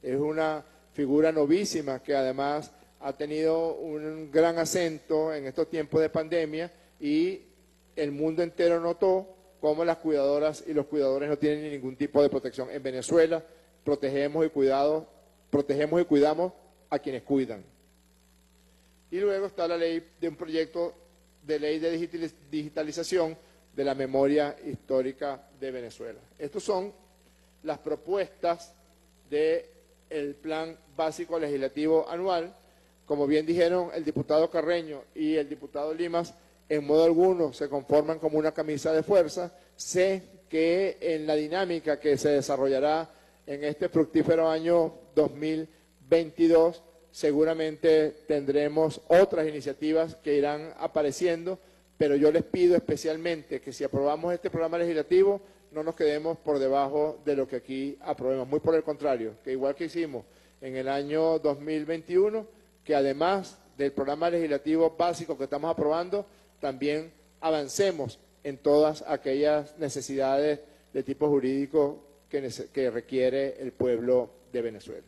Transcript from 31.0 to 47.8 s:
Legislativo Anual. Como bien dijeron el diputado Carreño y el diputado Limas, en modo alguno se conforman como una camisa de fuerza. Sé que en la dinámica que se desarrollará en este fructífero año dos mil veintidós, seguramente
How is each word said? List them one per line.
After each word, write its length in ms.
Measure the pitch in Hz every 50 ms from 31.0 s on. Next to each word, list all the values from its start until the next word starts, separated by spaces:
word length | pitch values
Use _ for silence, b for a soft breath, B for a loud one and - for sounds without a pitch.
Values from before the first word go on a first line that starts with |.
| 160 160 151 - 175 165 170 165
Legislativo 720 | 156 147 143 135 135 131 - 147 151 156 160 160 - -
Anual. 440 | 165 175 185 190 180 170 165 180 - b b b b b b b b b _
Como 220 | - 147 147 143
bien 180 | 139 151 151 156
dijeron 460 | 160 170 175 170 170 180 180 175 170 -
el 100 | 170 156
diputado 460 | 156 151 135 127 - 151 156 165 175
Carreño 540 | - 165 151 165 175 170 165 156 147 139 - _ _
y 200 | - 156 151 160
el 120 | 156 143
diputado 460 | 139 147 131 143 139 - 143 147 156 160
Limas, 400 | 160 175 170 170 170 170 165 - b b b b b b
en 180 | _ 156 151 143
modo 200 | 143 147 160 165
alguno 480 | 170 165 165 180 190 185 175 165 139 127
se 160 | - 156 135
conforman 500 | 143 143 120 127 139 151 151 156 160 156
como 180 | 160 151 147 156
una 120 | 151 156
camisa 400 | - - 156 151 151 139 - 160
de 120 | 160 160 156
fuerza. 520 | - 202 190 170 151 - 185 175 175 b b b b b
Sé 480 | - - - - 185 185 196 190 190 185 - - - _ _
que 480 | 160 160 160 165 170 185 196 185 - -
en 260 | - 170 160 156 156
la 100 | 156 151
dinámica 640 | 151 151 151 165 190 196 175 170 160 - 156 147 139
que 180 | - 151 143
se 120 | 131 - 147
desarrollará 800 | 147 139 135 - 139 127 135 139 135 131 143 147 156 160 165 b b b b b b b b
en 180 | - 143 143 147
este 260 | 147 151 - 180 175
fructífero 600 | - 160 151 - - 160 - - 165 165 160 160
año 440 | 160 160 160 170 170 170 160 160 160 - - - -
dos 160 | 156 151 139
mil 380 | 127 143 151 156 160 156 160 b b b b b b _ 135 131
veintidós, 760 | 165 165 170 156 - - 165 165 165 160 165 170 170 - - - _ - _ _
seguramente 1120 | _ - - 147 143 147 160 160 160 160 156 160 151 147